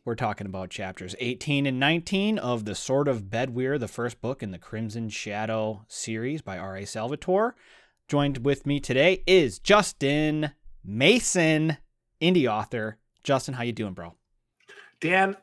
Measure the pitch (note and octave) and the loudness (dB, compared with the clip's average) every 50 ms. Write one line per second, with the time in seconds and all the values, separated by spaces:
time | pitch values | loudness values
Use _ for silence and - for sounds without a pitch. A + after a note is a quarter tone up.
0 | - B2 A#2 - B2+ A2 G2+ - G2+ G2 F#2 F#2 F#2 F2+ - - G2 F#2 F2+ - | -6 -6 -4 -2 -2 -2 -4 -4 -8 -8 -8 -8 -10 -10 -10 -10 -10 -10 -10 -10
1 | F#2 F2+ - - B2+ A#2+ B2+ B2 - - C#3+ C#3+ C#3+ C#3 C3 B2+ C#3 D3 E3 E3+ | -12 -12 -8 -6 -6 -6 -6 -4 -4 -2 0 0 0 0 0 0 2 2 0 0
2 | E3+ - G3+ F#3+ G3+ G#3+ A3 G3+ - B2 B2 A2+ G#2+ G#2 G2+ - - - C3 C#3 | -2 -2 -2 0 0 0 0 -2 -2 -2 -2 -2 -4 -6 -8 -6 -2 0 0 2
3 | C#3+ C#3+ B2+ A2+ G2 F#2+ A2+ A2+ C3 C3+ A#2 B2 C3 C3 C#3+ D3 A#2 G#2 - - | 2 0 0 -2 -4 -4 -4 -4 -4 -2 -2 -2 -2 -2 -2 -2 -4 -6 -6 -6
4 | A#2+ A#2+ A2+ - - A#2 C3+ - A2+ G2+ F2+ E2 - - - G#2+ A2+ G#2+ G#2 A#2 | -6 -6 -6 -6 -6 -6 -6 -6 -8 -10 -10 -12 -12 -10 -8 -8 -6 -6 -6 -8
5 | A#2 A2 G#2 - - A2 G2+ G#2 A2 A2 A2 A2 G#2+ A2 A2 G#2 G#2+ - - - | -8 -8 -8 -8 -8 -6 -6 -4 -4 -2 -2 -2 -2 -4 -4 -8 -12 -16 -12 -10
6 | - - A2+ A2 A#2 C3 D3+ D#3 - G2+ F#2+ F2+ F#2 G2 F#2+ G2 G2+ - - A2+ | -8 -6 -4 -4 -4 -4 -4 -6 -8 -10 -10 -10 -8 -10 -10 -10 -10 -8 -6 -6
7 | A2 B2 C#3+ D3 - - F3+ G3 A3 A#3+ B3 _ _ _ - - _ _ _ _ | -6 -6 -6 -4 0 2 2 2 2 0 -2 _ _ _ -20 -20 _ _ _ _
8 | _ - D3 C#3+ C#3+ C#3+ C3+ B2+ A#2 C#3+ C#3+ - - C#3 C#3+ C#3+ - - B2 B2+ | _ -2 0 2 2 2 0 0 0 0 0 0 0 -2 -2 -2 -2 2 4 6
9 | D3 F3+ F#3+ - - - F#3+ F#3 D#3 A#2+ - - - - G3+ G#3 G3+ - - - | 6 6 4 4 4 6 6 6 6 4 0 0 4 6 6 6 6 2 0 -2
10 | D3 C#3 C#3+ D3+ D3+ D3+ D#3 D#3 D3+ D3 - _ - - - - - F2+ G2+ A2+ | 0 2 2 2 2 0 0 0 -2 -4 -6 _ -20 -20 -20 -16 -12 -8 0 4
11 | C3+ F3 A#3 B3+ - - - F#3 E3 D#3 D#3+ D#3 D#3 D#3 D3 - - _ _ _ | 6 6 6 6 4 0 2 2 4 4 4 4 2 0 -2 -4 -10 _ _ _
12 | _ _ _ - D#3 E3+ F#3 F3 C3 A#2 G#2 G#2+ G#2 - - A#2 G#2+ A2 G#2+ _ | _ _ _ 0 2 4 4 4 4 2 0 -2 -4 -4 -6 -6 -6 -6 -8 _
13 | _ _ _ _ - - C#3 C3 - - C3 B2 A#2+ A#2+ A2+ - A2 G2+ F#2 F2+ | _ _ _ _ -2 0 0 0 0 -4 -6 -4 -4 -4 -4 -4 -6 -6 -8 -10
14 | E2+ E2+ - _ _ _ _ _ _ _ _ _ _ - - - - - _ - | -14 -16 -18 _ _ _ _ _ _ _ _ _ _ -20 -20 -20 -20 -20 _ -6
15 | - D#3+ F#3 F#3+ F#3+ G3 G3 - | -2 2 2 4 2 2 0 -4